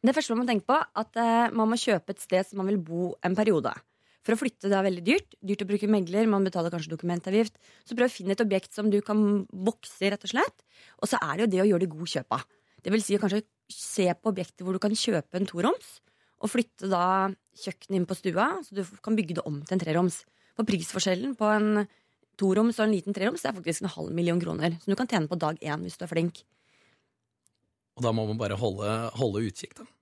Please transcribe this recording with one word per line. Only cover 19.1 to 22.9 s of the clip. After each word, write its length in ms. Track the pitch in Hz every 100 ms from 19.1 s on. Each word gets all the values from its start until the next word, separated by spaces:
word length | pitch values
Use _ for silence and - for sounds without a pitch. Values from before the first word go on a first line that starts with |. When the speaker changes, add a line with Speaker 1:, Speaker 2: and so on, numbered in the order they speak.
| 214
Speaker 1:
bygge 180 | 165 170
det 60 | -
om 140 | 147
til 140 | 147 185
en 40 |
treroms. 440 | 160 160 180 - - _ _ -
For 80 |
prisforskjellen 720 | 220 196 - 190 190 185 262 262
på 80 | 214
en 320 | 214 214 208 208 _ _ _ _ -
toroms 400 | 196 190 226 226
og 80 |
en 40 | 214